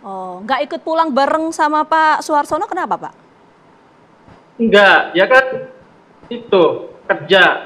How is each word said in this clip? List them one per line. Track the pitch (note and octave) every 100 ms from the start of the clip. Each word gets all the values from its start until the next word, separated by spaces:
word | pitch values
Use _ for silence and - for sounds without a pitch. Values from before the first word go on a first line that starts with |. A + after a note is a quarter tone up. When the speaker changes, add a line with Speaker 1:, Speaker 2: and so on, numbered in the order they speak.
Speaker 1:
Oh, | A3 F#3+ F#3 F3+
nggak | G#3 B3+ D4
ikut | E4
pulang | - D#4+ D#4+
bareng | A#3+ D4 D#4 D#4+
sama | E4 D4+ D4+ D#4
Pak | D#4+ D#4 D4+ -
Suharsono, | D4+ D4 D#4 G#4+
kenapa, | F#4 D4 F3
Pak? | D3 - _ _ _ _ _ _ _ _ _ _ _ - _ _
Speaker 2:
Enggak, | A3+ G3+ G3 D#3+ -
ya | E3 G3+
kan | B3+ C4 - - - _ _ _ _ -
itu, | A#3+ - G3 D#3+ - - - -
kerja | F#3 D3 F#3+ E3+ C3